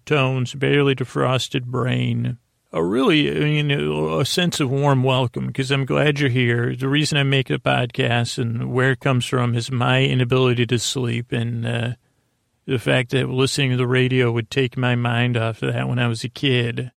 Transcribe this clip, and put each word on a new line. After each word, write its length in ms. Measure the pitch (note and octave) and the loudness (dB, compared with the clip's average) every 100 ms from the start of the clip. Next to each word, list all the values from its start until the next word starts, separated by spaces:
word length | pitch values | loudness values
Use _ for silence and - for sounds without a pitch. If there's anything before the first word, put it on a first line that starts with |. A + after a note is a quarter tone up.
tones, 480 | - D3 C3 C3 B2 | -2 0 2 0 -4
barely 420 | C3+ C#3 C#3+ C#3 | -2 2 4 4
defrosted 680 | C3 B2 C#3+ C3 B2+ - C#3 | 0 -2 0 0 0 -2 -4
brain. 720 | B2 B2 B2 B2 B2 A#2 A#2+ A#2+ _ _ _ | -4 -4 -2 0 -2 -2 -4 -6 _ _ _
A 140 | - | -2
really, 500 | E3+ A3 C4 D#3 C#3+ | 0 2 2 2 2
I 60 | D3 | 0
mean, 300 | D3+ D3+ D3 | 0 0 0
a, 480 | C#3+ D3+ D3+ D3+ D#3+ | 0 0 -2 -2 0
a 80 | C3+ | 0
sense 340 | - F3 - | 0 -2 0
of 100 | C3+ | -2
warm 320 | C#3 C#3+ C3+ | 0 2 2
welcome, 480 | C3 C3 B2 C#3 B2+ | 2 2 0 -2 -6
'cause 160 | B2 C3 | -4 -2
I'm 160 | C#3 C3+ | -2 0
glad 340 | C#3+ D3 C#3+ | 2 2 2
you're 80 | C#3+ | 0
here. 480 | B2 A#2+ A#2+ A#2+ B2 | 2 2 2 0 -2
The 100 | C3+ | 0
reason 300 | D3 D3 D3 | 0 0 0
I 60 | |
make 260 | C#3 C3+ B2+ | 2 0 0
the 100 | C#3+ | -2
podcast 760 | C3+ C3 B2 - B2+ A#2+ A#2 - | 0 0 0 -2 0 0 -2 -2
and 340 | A#2 A#2 B2+ | -4 -2 -2
where 200 | B2+ C3 | 2 2
it 100 | C3 | 2
comes 240 | C#3+ B2+ | 2 0
from 300 | - C3 A#2+ | 0 0 0
is 160 | A#2+ A2+ | -2 -2
my 320 | B2+ B2+ B2+ | -2 2 2
inability 640 | C3+ C3 B2 C3 B2+ A#2+ A#2 | 2 2 2 2 2 2 0
to 120 | B2 | 0
sleep, 540 | - C3 B2 A#2 A#2+ | -2 -2 -2 -4 -4
and, 340 | A#2+ A#2 A#2 A#2 | -4 -4 -4 -4
uh, 260 | A#2 A#2 B2 _ _ _ _ _ _ - | -4 -4 -6 _ _ _ _ _ _ -6
the 120 | C3 | -4
fact 300 | - C3 B2 | 0 0 0
that 180 | C3+ B2+ | -2 -2
listening 420 | B2+ C3 - C3+ | 0 0 0 0
to 60 | B2+ | 0
the 100 | B2 | 2
radio 460 | B2+ B2+ B2+ B2 | 2 2 2 2
would 180 | A#2 A2+ | 0 -2
take 260 | C#3 B2+ C3 | -2 -2 0
my 200 | B2 B2 | 0 0
mind 400 | A#2+ A#2 B2 A#2 | 0 0 0 0
off 260 | A2+ A2+ | -2 -4
of 100 | C3+ | -4
that 160 | A#2+ C3 | -2 -2
when 120 | B2 | -2
I 80 | A#2+ | -2
was 160 | A2+ | -2
a 40 | B2 | -8
kid. 600 | - C#3+ B2 A#2+ A#2+ B2+ - | -2 0 2 0 -6 -10 -14